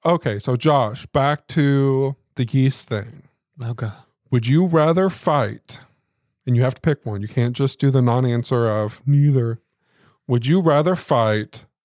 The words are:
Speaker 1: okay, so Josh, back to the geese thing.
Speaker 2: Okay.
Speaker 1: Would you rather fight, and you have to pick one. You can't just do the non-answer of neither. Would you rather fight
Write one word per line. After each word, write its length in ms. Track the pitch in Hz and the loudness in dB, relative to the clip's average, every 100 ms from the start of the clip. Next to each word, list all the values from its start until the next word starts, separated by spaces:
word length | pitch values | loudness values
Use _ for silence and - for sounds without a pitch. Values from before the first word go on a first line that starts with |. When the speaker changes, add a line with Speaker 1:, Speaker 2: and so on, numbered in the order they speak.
Speaker 1:
okay, 360 | - 170 - 104 | 0 0 -2 -4
so 160 | - 123 | -4 -2
Josh, 500 | 151 143 113 110 - | 2 2 0 -4 -6
back 400 | 147 135 147 _ | -2 0 -2 _
to 640 | - 143 139 135 135 135 139 _ - | -2 0 2 2 0 -2 -6 _ -6
the 80 | 123 | -2
geese 380 | 139 131 - | 2 2 0
thing. 380 | - 110 98 - - _ _ _ | -8 -8 -8 -18 -20 _ _ _
Speaker 2:
Okay. 240 | 117 117 113 - _ _ _ | -12 -8 -8 -10 _ _ _
Speaker 1:
Would 160 | 127 117 | -2 2
you 180 | 147 185 | 2 2
rather 440 | 165 156 165 190 | 2 2 2 0
fight, 680 | - - 147 107 104 _ - - _ _ _ _ _ - | -2 -2 0 -2 -6 _ -20 -20 _ _ _ _ _ -2
and 120 | 120 | 0
you 60 | |
have 120 | 131 - | 0 -2
to 60 | |
pick 240 | - 143 - | -4 -4 -6
one. 160 | 101 | -8
You 80 | 104 | -6
can't 260 | - 120 123 | -2 -2 0
just 240 | 135 - | -4 0
do 100 | 139 | 0
the 120 | 131 | 2
non-answer 680 | 123 120 127 120 113 123 117 | 2 2 0 -2 -2 0 0
of 340 | 107 107 - 135 | 0 -4 -6 0
neither. 560 | 143 147 135 117 113 _ _ _ _ _ _ - | 2 4 2 0 -6 _ _ _ _ _ _ -4
Would 180 | 123 120 | -2 2
you 140 | 180 | 2
rather 340 | 165 147 156 180 | 4 2 2 -2
fight 680 | - 139 110 107 107 - - _ | 0 0 2 0 -4 -14 -20 _